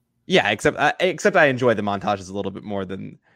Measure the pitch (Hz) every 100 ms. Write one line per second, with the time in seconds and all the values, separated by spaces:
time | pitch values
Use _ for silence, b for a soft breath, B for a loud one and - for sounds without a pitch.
0 | _ _ - 180 101 110 151 - 143 -
1 | 180 156 208 180 147 123 127 107 104 101
2 | 104 101 92 98 98 101 107 98 92 98
3 | 101 - _